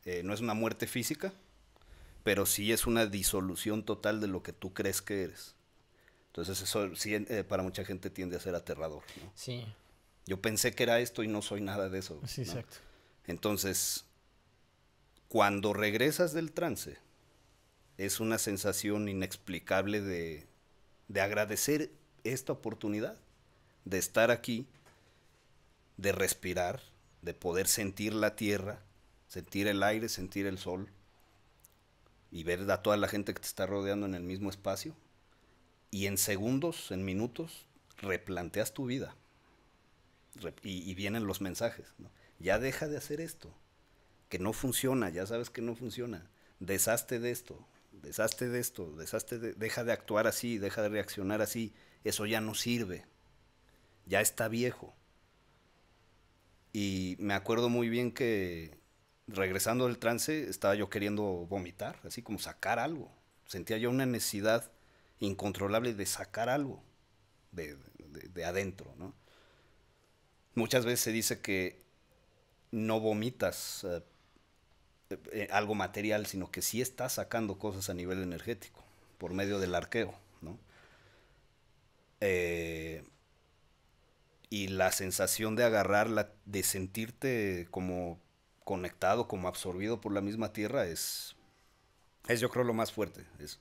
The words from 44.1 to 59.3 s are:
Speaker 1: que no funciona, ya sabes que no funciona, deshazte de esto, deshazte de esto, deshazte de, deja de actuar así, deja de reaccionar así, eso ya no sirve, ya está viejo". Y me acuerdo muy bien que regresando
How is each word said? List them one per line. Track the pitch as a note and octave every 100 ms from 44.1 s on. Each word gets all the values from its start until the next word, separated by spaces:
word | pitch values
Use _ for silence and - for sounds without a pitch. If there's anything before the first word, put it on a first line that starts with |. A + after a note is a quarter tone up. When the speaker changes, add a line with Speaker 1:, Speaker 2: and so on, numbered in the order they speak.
| _ -
Speaker 1:
que | F2
no | F#2+
funciona, | G#2+ C3 A#2 C3 C3 G2
ya | E2 G2
sabes | A#2 A#2+
que | -
no | A#2 A#2
funciona, | B2 A2+ A#2+ F2+ F2 _ - -
deshazte | F#2 F#2+ - A#2 - B2
de | A#2+
esto, | A#2+ - - - _ _
deshazte | G2+ C#2+ F2+ A2 - B2
de | B2
esto, | A#2+ - E2+ D2+
deshazte | D#2+ A2 - A#2+
de, | A2+
deja | F#2 A2 -
de | A#2
actuar | G#2+ - G#2+ A2+
así, | - A#2+ A2+
deja | G2 A#2
de | G#2
reaccionar | G#2+ F#2+ - F#2+ G#2+
así, | G#2 A#2 A2 - - -
eso | G#2+ - G#2+
ya | A2
no | A2 -
sirve, | B2 A#2+ G2+ E2+ - _ - - _ _ _ - _ _ -
ya | F#2+
está | A2 - A2+
viejo". | A#2 B2 - - - _ _ _ _ _ _ _ _ _ _ _ _ _ _ _ - _
Y | G#2+ G2+ F#2+ F#2 F2+
me | G2+
acuerdo | G2 F#2+ A#2 A#2+
muy | A#2+ A#2
bien | A#2 B2
que | - B2 G#2+ F#2 E2 D#2+ D2+ _ _ _ _
regresando | -